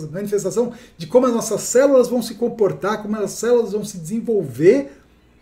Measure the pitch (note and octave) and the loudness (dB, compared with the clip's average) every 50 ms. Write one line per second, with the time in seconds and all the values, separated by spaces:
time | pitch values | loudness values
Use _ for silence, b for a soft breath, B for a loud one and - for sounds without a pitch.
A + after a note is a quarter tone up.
0 | D#3 D3 D3+ F#3 G#3 G#3 G#3 G3+ E3 F#3+ E3+ G#3+ A#3+ A#3 B B B B B - | -10 -10 -8 -8 -6 -4 -4 -2 -2 -2 -2 -2 -2 -2 B B B B B -16
1 | E3 - - B3+ B3+ B3+ A#3 A3+ G3+ - G#3 F3 - - - B3 C#4 C#4+ C#4 B3+ | -4 0 2 2 4 4 2 0 -2 -4 -4 -4 -4 0 2 4 6 6 6 4
2 | A#3 - A#3+ B3 - - - - A#3+ A#3+ A#3+ - G#3 F3+ D#3 D#3 - G3 A3 G#3+ | 4 4 0 -2 -4 -6 -6 -4 -4 -4 0 0 0 0 0 -2 -4 -4 -4 -4
3 | G#3 G#3 G#3+ A3 G3+ - - - - A#3 B3 A#3+ A3 G3 G3 G#3 G#3 - - F3+ | -6 -6 -6 -4 -6 -6 -6 -4 0 2 2 2 2 0 -4 -6 -6 -8 -10 -12
4 | D#3+ D#3 G#3+ A#3 - A#3+ A3+ G3+ E3 C3+ A#2 B2 D3+ F#3 A#3+ C#4 C4+ B B B | -10 -8 -6 -6 -2 -2 -2 -2 -2 -4 -2 4 6 6 6 6 2 B B B
5 | B _ _ _ _ _ _ _ | B _ _ _ _ _ _ _